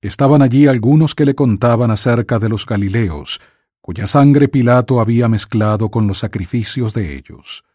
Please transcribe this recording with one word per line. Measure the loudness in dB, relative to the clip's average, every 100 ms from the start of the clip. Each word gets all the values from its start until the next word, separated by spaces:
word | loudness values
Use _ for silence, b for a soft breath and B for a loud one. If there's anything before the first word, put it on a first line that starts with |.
estaban | -10 -2 2 4
allí | 4 4 4
algunos | 4 2 2 2
que | 0
le | 0 2
contaban | 0 2 0 2 0
acerca | 0 0 -2 0 -2
de | -2
los | -4 -4
galileos, | -4 -2 -2 -4 -6 -12 -14 b b b _
cuya | -14 -8 -2
sangre | 4 4 4 2
Pilato | 2 2 2 2 0
había | 0 0 0
mezclado | -2 -2 -2 0 -2 -2
con | -2 -2
los | -2
sacrificios | -6 -8 -6 -6 -6 -4 -4
de | -4 -6 -10
ellos. | -16 -20 -20 -20 _